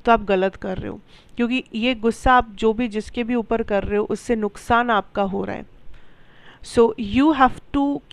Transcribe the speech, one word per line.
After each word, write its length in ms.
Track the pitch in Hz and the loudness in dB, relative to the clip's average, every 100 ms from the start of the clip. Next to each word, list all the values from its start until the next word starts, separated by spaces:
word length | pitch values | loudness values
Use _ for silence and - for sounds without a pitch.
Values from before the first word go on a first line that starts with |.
| 240 | 2
तो 60 | |
आप 120 | 226 | 2
गलत 320 | 202 185 190 - | 2 0 0 -2
कर 220 | 190 185 | -8 -8
रहे 140 | 101 | -8
हो। 80 | - - - - - | -12 -16 -20 -14 -4
क्योंकि 280 | 233 254 - 220 | -2 -2 -4 -4
ये 200 | 247 226 | -2 0
गुस्सा 380 | 226 - 262 | -2 0 4
आप 180 | 254 233 190 | 4 2 0
जो 180 | 220 | 0
भी 140 | 220 247 | 0 -2
जिसके 360 | 214 - 240 | -4 -6 -6
भी 120 | 233 247 | -2 -2
ऊपर 280 | 208 226 | -2 -4
कर 200 | 226 196 | 0 -2
रहे 140 | 202 208 | 0 -2
हो 80 | - | -2
उससे 300 | 208 - 226 | -4 -2 -2
नुकसान 540 | 208 - - 233 240 | -2 -6 0 2 2
आपका 320 | 208 - 214 | 0 0 -4
हो 240 | 196 196 196 | -2 -2 -6
रहा 100 | - | -8
है। 200 | - - - - - - - - - - | -14 -18 -16 -16 -18 -20 -20 -20 -20 -20
So, 300 | - 247 233 - | -2 4 4 2
you 260 | 202 240 302 269 | -2 2 2 4
have 240 | 254 - - 277 | 2 2 -4 0
to 220 | 285 285 - | 0 -2 -4